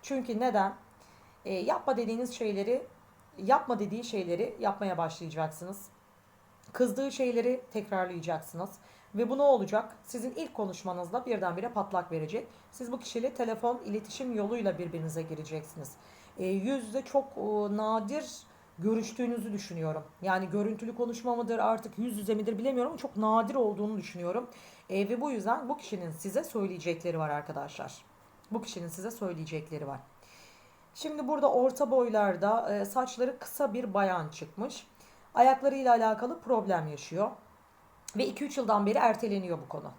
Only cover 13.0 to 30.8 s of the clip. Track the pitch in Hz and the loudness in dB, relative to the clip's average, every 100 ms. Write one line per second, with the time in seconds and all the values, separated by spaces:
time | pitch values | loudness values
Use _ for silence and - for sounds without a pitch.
13 | - 233 247 247 226 220 240 247 214 208 | -4 -2 -2 0 -2 0 0 0 -2 -6
14 | 208 - 254 220 202 233 196 165 175 165 | -6 -6 -4 -2 0 0 0 0 -4 -4
15 | 160 160 160 156 151 156 151 - 135 - | -4 -4 -6 -8 -6 -8 -8 -14 -14 -16
16 | - - - - 185 196 208 277 220 240 | -20 -20 -20 -4 0 0 0 -2 -2 -6
17 | 262 277 269 - 208 208 208 208 214 220 | 2 0 0 -4 -2 0 0 0 2 0
18 | 202 294 285 - - - - - 190 220 | 0 -4 -6 -12 -18 -20 -20 -2 2 2
19 | 220 - 247 233 208 202 - 170 160 156 | 0 -2 -2 -2 -4 -6 -6 -4 -2 -4
20 | - - 190 185 190 202 208 220 233 233 | -8 -6 0 0 2 0 0 -2 -6 -2
21 | 240 233 247 240 226 226 208 220 220 - | -2 -2 -2 -2 0 2 2 2 -2 -4
22 | 240 208 202 214 208 214 254 247 247 330 | -4 -2 0 0 0 0 0 2 0 -2
23 | 269 202 214 220 214 226 220 202 208 214 | -6 0 4 4 4 2 2 2 -2 -2
24 | 170 175 175 202 247 - - - - 190 | -6 -6 -2 -2 -4 -16 -20 -20 -4 0
25 | 202 233 294 240 196 262 254 294 - 202 | 0 0 0 0 0 0 0 -6 -6 -6
26 | 170 156 196 202 320 226 196 180 175 165 | -6 -8 -2 -2 -2 -2 -2 -2 -4 -2
27 | 175 165 151 147 147 - 143 - - - | -2 -2 0 -2 -4 -8 -8 -8 -10 -12
28 | - - - - - 220 - 185 170 165 | -20 -20 -20 -20 -8 -6 -6 -8 -8 -8
29 | 202 233 190 165 156 160 156 156 143 139 | -10 -6 -6 -6 -6 -8 -6 -8 -8 -8
30 | - - - - - - - - | -12 -20 -20 -20 -20 -20 -20 -20